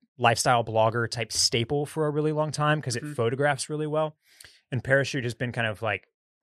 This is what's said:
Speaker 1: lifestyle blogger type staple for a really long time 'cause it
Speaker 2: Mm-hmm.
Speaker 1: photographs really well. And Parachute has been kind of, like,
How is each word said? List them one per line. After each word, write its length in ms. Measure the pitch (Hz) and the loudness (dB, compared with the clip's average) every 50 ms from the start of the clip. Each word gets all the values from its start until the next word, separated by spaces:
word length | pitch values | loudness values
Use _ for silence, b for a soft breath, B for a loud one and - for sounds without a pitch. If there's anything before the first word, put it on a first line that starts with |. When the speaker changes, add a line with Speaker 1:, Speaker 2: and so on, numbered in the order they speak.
| _ _ _ | _ _ _
Speaker 1:
lifestyle 480 | - 120 117 117 - - 151 127 117 113 | 2 4 4 4 4 4 4 4 4 2
blogger 420 | 107 110 110 110 113 110 120 117 110 | 2 2 2 2 4 2 0 -2 -2
type 220 | - 120 113 - - | -4 -6 -6 -6 -2
staple 520 | - - - - 117 117 - 147 143 147 | 0 0 2 2 0 0 0 0 -2 -2
for 220 | 143 - 160 156 | -4 -4 -4 -2
a 40 | 151 | -2
really 220 | 147 151 151 156 156 | 0 0 0 0 0
long 180 | 151 151 156 | -2 -2 -4
time 300 | 135 - 151 151 151 151 | -2 0 2 2 2 0
'cause 160 | 135 135 110 | 0 -4 -4
it 60 | 117 - | -6 -6
Speaker 2:
Mm-hmm. 80 | 151 147 | -8 -4
Speaker 1:
photographs 560 | 139 117 117 123 127 139 147 143 - - - | -2 0 0 0 2 2 2 2 0 -4 -6
really 180 | 156 151 151 | -6 -4 -4
well. 300 | 151 147 151 156 156 156 _ b b b b b b b b b b - | -2 -2 -2 -2 -2 -4 _ b b b b b b b b b b -6
And 100 | 120 - | -4 0
Parachute 420 | - 135 139 135 - - 143 117 | 4 4 4 4 2 -2 -4 -4
has 100 | 123 113 | -4 -4
been 180 | - 127 120 117 | -4 -6 -4 -2
kind 140 | 123 117 | -2 -2
of, 160 | 110 110 - 113 | -2 -2 -2 -2
like, 240 | 107 101 95 _ _ _ _ _ _ _ _ | -2 -2 -2 _ _ _ _ _ _ _ _